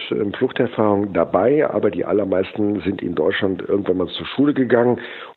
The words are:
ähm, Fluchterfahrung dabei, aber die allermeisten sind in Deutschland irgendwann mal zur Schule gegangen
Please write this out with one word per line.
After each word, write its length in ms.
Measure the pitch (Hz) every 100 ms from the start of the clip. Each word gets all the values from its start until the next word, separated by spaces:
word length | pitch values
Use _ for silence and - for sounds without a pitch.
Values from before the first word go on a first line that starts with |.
| -
ähm, 220 | 123 101
Fluchterfahrung 760 | - 131 - 120 - 107 101 101
dabei, 580 | 87 82 90 110 151 -
aber 220 | 107 110
die 140 | 90 -
allermeisten 720 | 98 95 92 95 - 104 104 90
sind 160 | 98
in 120 | -
Deutschland 480 | 80 80 - 98 90 -
irgendwann 300 | 101 95 92
mal 100 | 87
zur 180 | - 85
Schule 260 | - 143
gegangen 480 | 135 120 120 120 113 - - -